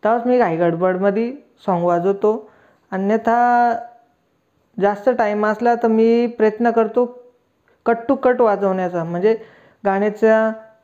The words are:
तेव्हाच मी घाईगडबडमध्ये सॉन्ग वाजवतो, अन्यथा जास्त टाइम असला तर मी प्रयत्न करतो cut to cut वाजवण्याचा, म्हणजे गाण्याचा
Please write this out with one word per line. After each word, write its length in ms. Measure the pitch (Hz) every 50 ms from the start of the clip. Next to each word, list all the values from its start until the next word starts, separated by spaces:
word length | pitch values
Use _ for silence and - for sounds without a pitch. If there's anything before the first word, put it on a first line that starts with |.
| -
तेव्हाच 220 | 214 226 247 226
मी 120 | 247 247 247
घाईगडबडमध्ये 960 | 240 185 165 160 175 170 165 165 180 185 185 180 196 202 196 214 233 233 262 294 - _ _ _ -
सॉन्ग 180 | - 185 175 170
वाजवतो, 640 | 175 175 170 175 196 196 196 - 214 220 240 - - _ _ _ _ _ _ _ _
अन्यथा 840 | - 190 196 196 214 226 220 226 226 240 240 240 240 240 240 240 233 233 - - - _ _ _ _ _ _ _ _ _ _ _ _ _ _ _ _ -
जास्त 300 | 180 202 208 202 202 262 247 226
टाइम 280 | 233 208 208 208 208
असला 280 | 214 214 208 240 233 240
तर 120 | 226 226
मी 400 | 226 220 220 226 226 233 233 240
प्रयत्न 440 | 240 233 - 220 220 214 220 240 240
करतो 520 | 226 226 226 220 220 247 247 240 - - - - _ _ _ _ _ _ _ _ _ _ _ -
cut 80 | 233 233 233 -
to 160 | 277 - -
cut 140 | 254 247 233
वाजवण्याचा, 640 | 240 220 202 190 196 196 190 190 185 180 180 175 165
म्हणजे 340 | 165 170 175 180 214 220 220 - - - - _ _ _ _ -
गाण्याचा 680 | 202 190 196 202 214 208 208 - 220 220 220 220 220 220 - - - _ _